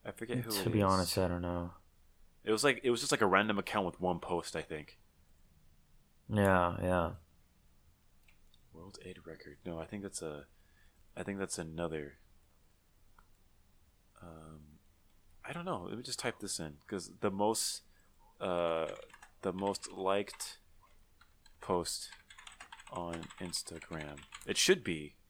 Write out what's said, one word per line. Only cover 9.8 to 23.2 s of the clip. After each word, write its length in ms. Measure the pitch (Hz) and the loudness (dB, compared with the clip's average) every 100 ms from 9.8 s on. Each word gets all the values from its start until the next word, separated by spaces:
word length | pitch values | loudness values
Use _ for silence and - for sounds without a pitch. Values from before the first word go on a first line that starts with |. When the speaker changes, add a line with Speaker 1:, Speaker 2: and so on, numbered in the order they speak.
Speaker 1:
I 60 | 80 | -6
think 160 | 104 | -8
that's 180 | 98 - | -8 -6
a, 220 | 82 73 71 _ _ - - _ - - | -8 -8 -12 _ _ -20 -20 _ -18 -10
I 60 | |
think 140 | 92 98 | -6 -4
that's 180 | 95 - | -4 -4
another. 600 | 82 80 85 78 71 - _ - _ _ _ _ _ _ - - _ - _ _ _ _ _ _ _ - | -6 -4 -2 -2 -6 -14 _ -20 _ _ _ _ _ _ -20 -20 _ -20 _ _ _ _ _ _ _ -20
Um, 380 | 87 80 80 78 76 78 _ _ _ - - - | -18 -16 -16 -18 -20 -20 _ _ _ -20 -20 -18
I 80 | - | -12
don't 120 | 160 | -8
know. 180 | 175 127 90 | -4 -4 -4
Let 80 | 110 | -8
me 60 | |
just 160 | 127 120 | -6 -4
type 200 | 127 - | -4 -4
this 180 | 101 - | -6 -6
in, 200 | 80 73 - | -6 -10 -8
'cause 240 | 98 92 92 | -6 -6 -2
the 100 | 104 | -2
most, 520 | 98 104 113 - - - - _ _ - _ | 2 2 4 0 -4 -12 -20 _ _ -20 _
uh, 480 | 95 87 85 82 80 - - - - - | -2 2 2 2 -2 -6 -14 -20 -20 -6
the 100 | 98 | -4
most 400 | 92 98 98 - | 0 -2 -2 -6
liked 680 | 95 95 98 101 - - - - - - - - _ - _ - - | -2 2 2 0 -8 -12 -12 -20 -20 -20 -20 -20 _ -20 _ -20 -16
post 500 | - 90 82 - - - - - - - - - - | 0 0 2 -6 -10 -16 -20 -20 -20 -20 -18 -18 -12
on 320 | 92 87 85 | -8 -6 -6